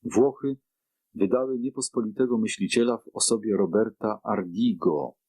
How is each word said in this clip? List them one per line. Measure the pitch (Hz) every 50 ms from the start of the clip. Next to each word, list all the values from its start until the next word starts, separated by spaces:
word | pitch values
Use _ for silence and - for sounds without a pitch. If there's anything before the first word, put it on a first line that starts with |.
| _
Włochy | 123 - 104 127 139 135 - - 139 135 135 _ _ _ _ _ _ _ _ _ _ _
wydały | 117 98 95 92 127 131 131 131 120
niepospolitego | 120 135 - - 127 - _ 131 113 107 101 - 131 123 120 113
myśliciela | 110 104 - - 98 92 - 120 117 120 120 113
w | _ - _
osobie | 104 - - 117 110 104 110 101 95
Roberta | 101 87 82 104 110 113 110 _ - 110 107 107 _
Ardigo. | - 107 101 92 87 87 98 120 120 104 82 - 90 78 73 71 64 - _ _